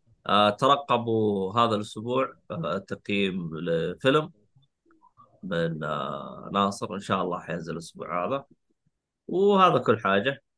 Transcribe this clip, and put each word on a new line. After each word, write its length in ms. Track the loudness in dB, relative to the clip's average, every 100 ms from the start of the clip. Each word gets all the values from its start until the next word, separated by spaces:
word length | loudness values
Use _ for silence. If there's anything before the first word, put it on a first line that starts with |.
| _ _ 0
آه، 240 | 4 4
ترقبوا 1000 | 4 4 4 2 0 2 0 2 0 0 2
هذا 160 | 2
الأسبوع، 600 | 0 -4 -8 -4 -2 -4 -8 -12
آه، 280 | -6 -4 -4
تقييم 800 | -6 -10 -4 0 0 -2 -6 -6
لفيلم 720 | -2 -2 -2 -2 2 2 0 -10 _ _ _ _ _ _ _ _ _ _
من، 420 | -6 -2 -2 -4
آه، 680 | -6 -4 -6 -8 -10 -14 -6
ناصر، 420 | 0 0 -2 -8
إن 60 | -6
شاء 220 | -2 -2
الله 180 | -2 -6
حينزل 320 | -6 -8 -8
الأسبوع 540 | -10 -10 -14 -8 -4 -4
هذا. 180 | -4 -8 _ _ _ _ _ _ _ -4
وهذا 500 | 2 4 6 6 6
كل 220 | 4 2
حاجة. 420 | 4 2 2 -4 _